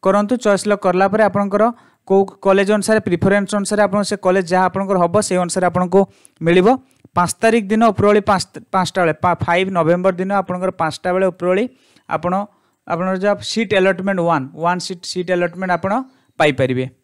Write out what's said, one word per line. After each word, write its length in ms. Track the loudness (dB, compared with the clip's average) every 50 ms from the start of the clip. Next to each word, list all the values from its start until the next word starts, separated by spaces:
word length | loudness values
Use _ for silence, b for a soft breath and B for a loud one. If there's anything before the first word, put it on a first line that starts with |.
| 0
କରନ୍ତୁ। 320 | 2 2 2 0 0 -2
ଚଏସ୍ 280 | -2 2 0 0 2 2
ଲକ୍ 160 | -2 -2 0 0
କଲା 240 | 0 2 2 2 2
ପରେ 140 | 2 2 2
ଆପଣଙ୍କର 400 | 2 2 0 -2 -2 0 2 0 0 0 b b b b b b 0
କେଉଁ 160 | 2 2 2 0 -4 _
କଲେଜ 300 | 0 2 2 2 4 2 0
ଅନୁସାରେ, 280 | 0 2 2 0 0
ପ୍ରିଫରେନ୍ସ 500 | 2 0 -2 0 2 2 2 2 0 -2 -4
ଅନୁସାରେ 280 | -4 -4 -2 0 0 0
ଆପଣ 180 | 2 2 -2 -2
ସେ 140 | -2 -4
କଲେଜ 300 | -2 0 0 0 0 0 0
ଯାହା 160 | 0 2 0
ଆପଣଙ୍କର 320 | 0 0 -4 -4 -2 0
ହେବ, 180 | 0 0 2 2 0
ସେ 140 | 0 0 -2
ଅନୁସାରେ 300 | -2 -2 -2 -2 0 -2
ଆପଣଙ୍କୁ 340 | 0 0 0 -2 2 2 2 2 2 b b b b b b
ମିଳିବ। 280 | 0 2 4 4 6 4 2 2 b b b b b -8 _
ପାଞ୍ଚ 180 | -2 -2 -2 -2 _
ତାରିଖ 240 | 0 2 2 2 0 0
ଦିନ 140 | 0 2 2 2
ଉପରଓଳି 320 | 2 2 2 4 4 2
ପାଞ୍ଚ, 240 | 2 2 0 0 -2 _ _ -20 -16 _ -2
ପାଞ୍ଚଟା 260 | -2 -2 -2 -2 0
ବେଳେ, 140 | 0 0 0 0
ପା-, 160 | 0 -2 0
ଫାଇଭ୍ 320 | 0 0 0 0 0 0 0
ନଭେମ୍ବର 420 | -2 0 2 2 2 2 2 -2 -2
ଦିନ 140 | -2 -4 -4 -2
ଆପଣଙ୍କର 380 | -4 -4 -4 -6 -6 -6 -6
ପାଞ୍ଚଟା 380 | -4 -4 -4 -4 -4 -6 _ -4 -2
ବେଳେ 140 | 0 0
ଉପରଓଳି 380 | -2 -2 _ -2 -2 0 0 -2 -4 b b b b b b b b
ଆପଣ, 240 | -8 -6 -4 -4 -4 -4 -6 -8 _ _ _ _ _ _ _ -8
ଆପଣଙ୍କର 300 | -6 -4 -4 -4 -4 -2
ଯାହା 140 | 0 -2 -2 -2 -4
ସିଟ୍ 300 | -8 -4 -4 -2 0 0
ଆଲଟମେଣ୍ଟ 460 | 2 2 2 0 -2 -4 -4 -2 -2
ୱାନ୍, 260 | 0 0 0 -2 -2 -6 -10
ୱାନ୍ 240 | -6 -4 -2 -2 -4
ସିଟ୍, 240 | -6 -10 -14 -14 -12
ସିଟ୍ 260 | -10 -8 -8 -4 -2
ଆଲଟମେଣ୍ଟ 420 | -2 -2 -2 -4 -4 -8 -4 -2 -2
ଆପଣ 200 | -2 -2 -2 -2 -4 -4 b b b b b b _
ପାଇପାରିବେ। 480 | 2 2 2 0 -2 -2 0 -4 -4 -8 _ _